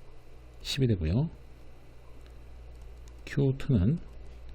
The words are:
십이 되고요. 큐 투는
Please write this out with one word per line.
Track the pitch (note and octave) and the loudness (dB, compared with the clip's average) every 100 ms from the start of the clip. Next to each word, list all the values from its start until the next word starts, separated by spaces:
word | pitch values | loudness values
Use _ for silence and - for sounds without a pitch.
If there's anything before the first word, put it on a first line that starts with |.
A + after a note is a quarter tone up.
| - - - - - - | -14 -12 -14 -14 -14 -12
십이 | - - B2+ | -4 2 4
되고요. | F#2+ D#2 G#2 D#3+ - - - - - - - - - - - - - - - - - - - | 4 4 4 2 -2 -14 -14 -14 -14 -16 -16 -16 -14 -14 -14 -14 -14 -14 -12 -12 -12 -14 -12
큐 | - - C#3 C3+ | -2 4 4 4
투는 | - A2 F#2+ E3 - - - - - | 6 6 8 4 0 -12 -12 -12 -12